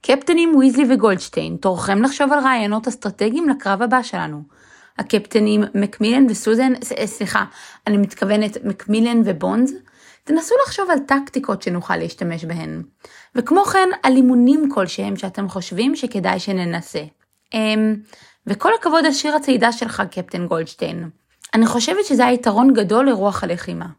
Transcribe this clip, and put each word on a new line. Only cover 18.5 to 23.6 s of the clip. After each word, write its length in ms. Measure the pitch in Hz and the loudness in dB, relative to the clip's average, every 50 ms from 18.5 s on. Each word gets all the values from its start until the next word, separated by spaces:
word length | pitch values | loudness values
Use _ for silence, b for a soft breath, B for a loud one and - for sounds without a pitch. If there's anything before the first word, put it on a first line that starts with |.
| 202 202 - 370 453 453 | -6 0 2 0 0 2
הכבוד 260 | - 339 311 330 311 | 0 2 2 2 2
על 60 | 320 | 2
שיר 240 | 277 277 - 302 294 | 0 0 -2 0 0
הצעידה 360 | 302 294 277 254 226 226 233 | 0 2 2 2 2 2 0
שלך, 320 | 226 - 240 220 - - 208 180 | 0 0 -6 -6 -4 -6 -6 -6
קפטן 360 | - 185 175 - - 175 175 170 | -6 -10 -10 -8 -8 -6 -4 -2
גולדשטיין. 600 | 175 165 165 160 - - 175 170 170 170 170 160 - _ _ _ _ _ _ - - | -2 -4 -4 -6 -6 -8 -8 -6 -6 -8 -10 -12 -14 _ _ _ _ _ _ -4 2
אני 120 | 220 226 | 2 2
חושבת 400 | 220 - 240 226 302 370 403 392 | 4 2 0 -2 -2 -2 -2 0
שזה 200 | - 285 226 247 | 0 2 2 4
היה 80 | 247 247 | 4 2
יתרון 400 | 247 247 233 196 220 254 269 254 | 2 0 0 2 4 6 6 6
גדול 360 | 214 208 175 208 233 269 277 | 4 2 2 2 2 4 2
לרוח 340 | 240 190 196 202 185 - - | 2 2 0 -2 -2 -2 -4
הלחימה." 440 | 175 170 170 | -4 -6 -6